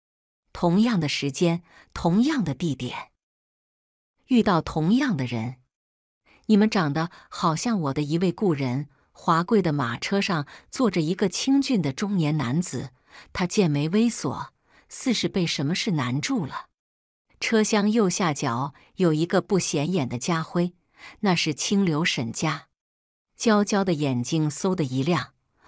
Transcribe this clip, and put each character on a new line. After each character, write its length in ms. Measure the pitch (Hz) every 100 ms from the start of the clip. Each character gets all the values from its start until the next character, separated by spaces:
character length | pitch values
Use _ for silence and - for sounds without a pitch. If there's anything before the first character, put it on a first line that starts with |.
| _ _ _ _ _
同 300 | - 175 180
样 180 | 233 214
的 80 | 147
时 240 | - 143
间， 320 | 139 175 170 - - _
同 320 | - 175 185
样 200 | 262 302
的 100 | 185
地 220 | 131 170 131
点， 340 | 123 - - _ _ _ _ _ _ _ _ _ _ _ _
遇 120 | 247
到 200 | 214 170
同 340 | - 165 156
样 220 | 240 285 156
的 100 | 123
人。 300 | 120 113 127 _ _ _ _ _ _ _ _ -
你 100 | 214
们 140 | 214
长 220 | 208 156
得 180 | 143 165 - -
好 280 | - 175 156
像 240 | 247 214
我 140 | 147
的 80 | 143
一 160 | 147 165
位 120 | 185
故 220 | 170 202
人。 360 | 143 131 127 147 _ _ -
华 260 | - 165
贵 200 | 180 220
的 100 | 165
马 240 | 147 127 120
车 240 | - 196
上 260 | 196 170 143 - -
坐 200 | - 240
着 100 | 185
一 140 | 156
个 140 | 175 196
清 340 | - - 277
俊 180 | 269 240
的 120 | 143
中 240 | 135 202 202
年 200 | 151 156
男 260 | 117 147
子， 280 | 180 127 127 - _ - -
他 140 | - 180
剑 220 | - 185
眉 180 | 143 151
微 200 | 202 233
锁， 440 | - 143 - - _ _ _ _
似 240 | - -
是 160 | 220 175
被 160 | 196
什 200 | 165 -
么 100 | 139
事 180 | 180 -
难 280 | 160 123 131
住 240 | - 269
了。 220 | 151 - - _ _ _ _ _ _ _
车 220 | - 220
厢 280 | 214 214 208
右 180 | 226 196
下 240 | - 180
角 420 | 143 139 117 143 - _ -
有 160 | 180
一 140 | 156 170
个 140 | 196
不 180 | - 190
显 340 | - 151 151
眼 160 | 185 127
的 100 | 120
家 240 | - 165
徽， 320 | 160 175 175 - _ _ - -
那 140 | 208
是 180 | 175 -
清 320 | 143 - 202
流 200 | 196 147
沈 280 | 170 - 117
家。 340 | 110 160 151 - _ _ _ _ _ _ -
娇 280 | 233 208
娇 200 | 202 208
的 80 | 190
眼 300 | 156 147 123
睛 260 | 120 160 151
嗖 260 | 143 190
的 100 | 185
一 180 | 139 131
亮， 300 | 143 165 - _ _ _